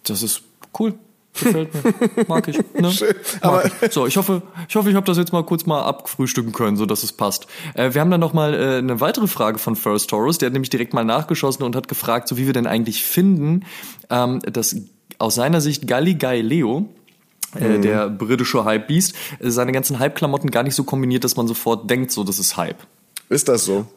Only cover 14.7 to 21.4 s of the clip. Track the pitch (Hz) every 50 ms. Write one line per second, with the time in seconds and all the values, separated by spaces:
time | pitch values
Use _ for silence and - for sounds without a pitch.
14.7 | - - - - _ _ _ _ - _ 113 110 104 117 120 147 170 165 143 147
15.7 | 143 - - 113 123 127 156 185 190 147 139 131 127 120 110 113 143 170 135 107
16.7 | 120 156 208 208 - - _ _ _ _ _ _ _ _ - - - - - 110
17.7 | 104 104 101 107 107 107 107 101 104 98 113 107 127 117 120 - - 123 104 107
18.7 | 110 110 110 - 151 170 190 - - - - - 147 - - 123 117 123 123 131
19.7 | 131 131 131 - 139 117 131 143 151 - 160 143 139 139 143 139 110 117 123 139
20.7 | 131 - 131 - - 135 131 127 127 127 127 123 - 131